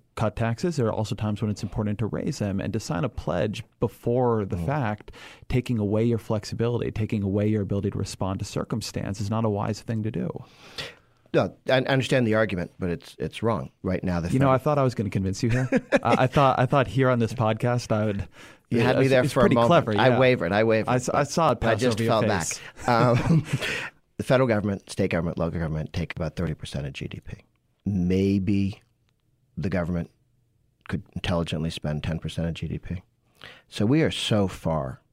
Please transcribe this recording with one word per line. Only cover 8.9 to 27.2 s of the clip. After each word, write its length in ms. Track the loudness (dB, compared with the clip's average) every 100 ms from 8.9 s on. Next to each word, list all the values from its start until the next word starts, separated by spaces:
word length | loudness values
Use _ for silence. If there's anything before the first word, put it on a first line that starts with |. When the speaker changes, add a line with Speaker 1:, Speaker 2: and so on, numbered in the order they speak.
| -6 -6 -6
Speaker 1:
is 100 | -4
not 140 | -2
a 60 | 0
wise 300 | 0 -2 -4
thing 200 | -6 -4
to 80 | -4
do. 180 | -4 -6 -8 -14 -20 -18 -14 -14 -16 _ _ _
Speaker 2:
No, 200 | 0 0 -4 0
I, 40 |
I 40 | 2
understand 440 | 4 0 2 2 4
the 100 | 2
argument, 340 | 2 -2 -6 -4
but 100 | -4
it's, 260 | -4 -8 -8
it's 240 | -8 -2
wrong 260 | -2 -2 -6 -8
right 200 | -4 -2
now. 160 | -2 -2
The 140 | 0
Speaker 1:
You 60 | 2
know, 80 | 4
Speaker 2:
Fed 80 |
Speaker 1:
I 40 | 2
thought 200 | 2 2
I 40 |
was 120 | 2
gonna 160 | 0 -2
convince 320 | -2 -2 0
you 80 | 0
here. 180 | 0 0
Speaker 2:
<laughs> 220 | -2 2 0
Speaker 1:
I, 220 | 4 2
I 20 | 4
thought, 320 | 4 4 4
I 60 |
thought 220 | 2 2 2
here 240 | 2 2
on 80 | 2
this 160 | 0
podcast 580 | 0 0 0 0 -2 -2
I 140 | 0 0
would. 200 | -2 -8 -14 -20 -20 _
Speaker 2:
You 100 | 0
had 160 | 2 4
Speaker 1:
it 20 |
Speaker 2:
me 20 |
Speaker 1:
was, 60 | 4
Speaker 2:
there 120 | 4
Speaker 1:
it's 80 | 4
Speaker 2:
for 60 | 4
a 20 |
Speaker 1:
pretty 120 | 4 6
Speaker 2:
moment. 120 | 6
Speaker 1:
clever, 300 | 4 4 2
Speaker 2:
I 100 | 4
Speaker 1:
yeah. 100 | 6
Speaker 2:
wavered. 340 | 4 4 2
I 120 | 2
wavered, 260 | 4 2 2
Speaker 1:
I 40 | 0
s-, 120 | 0
I 20 |
Speaker 2:
but 160 | 0 0
Speaker 1:
saw 200 | 2 2
it 80 | 2
Speaker 2:
I 100 | 0
Speaker 1:
pass 80 | 2
Speaker 2:
just 160 | 2 2
Speaker 1:
over 20 |
your 100 | 2 2
Speaker 2:
fell 160 | 2 0
Speaker 1:
face. 220 | -2 -8 -12 -6 2
Speaker 2:
back. 20 |
Um, 560 | 4 4 4 4 2 2 -4 -4 -6
<laughs> 360 | -10 -16 _ -8
the 80 |
federal 240 | 2 4 4
government, 400 | 2 0 -4 -6
state 220 | -2 0
government, 260 | 2 0 -2
local 240 | -2 -2
government 320 | -2 -4 -4
take 220 | -4 -4 -4
about 180 | -6 -4
thirty 180 | -4
percent 320 | -6 -8 -8 -8
of 80 |
G 120 | -8 -10
D 120 | -10